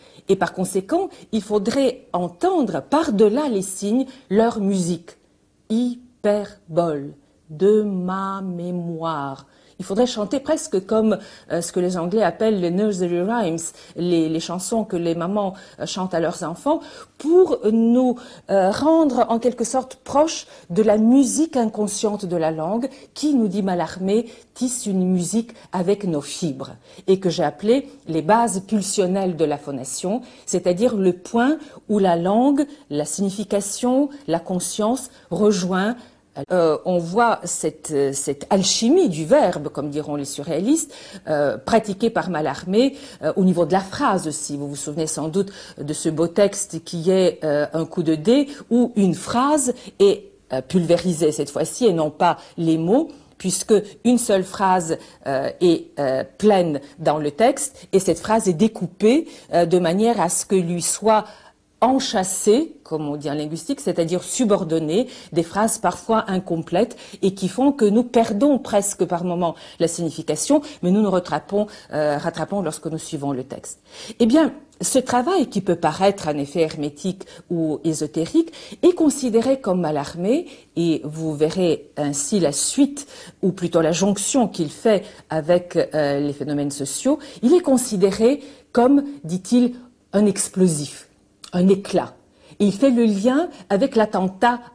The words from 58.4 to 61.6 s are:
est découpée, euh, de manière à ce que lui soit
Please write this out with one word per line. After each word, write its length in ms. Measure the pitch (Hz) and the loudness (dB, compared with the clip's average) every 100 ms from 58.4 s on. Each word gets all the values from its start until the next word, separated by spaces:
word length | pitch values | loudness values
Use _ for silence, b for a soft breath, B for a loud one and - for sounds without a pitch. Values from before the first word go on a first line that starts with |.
| 208 | 2
est 60 | |
découpée, 720 | 160 220 - 170 - 214 277 320 B B | 2 0 0 -8 0 2 2 0 B B
euh, 140 | 175 170 | 0 2
de 140 | 180 | 2
manière 420 | 175 180 226 220 | 2 2 2 2
à 80 | 170 | 0
ce 160 | - - | -2 0
que 100 | 196 | 0
lui 280 | 170 175 | 0 -2
soit 420 | - - 208 220 202 B B _ | -4 -2 2 2 0 B B _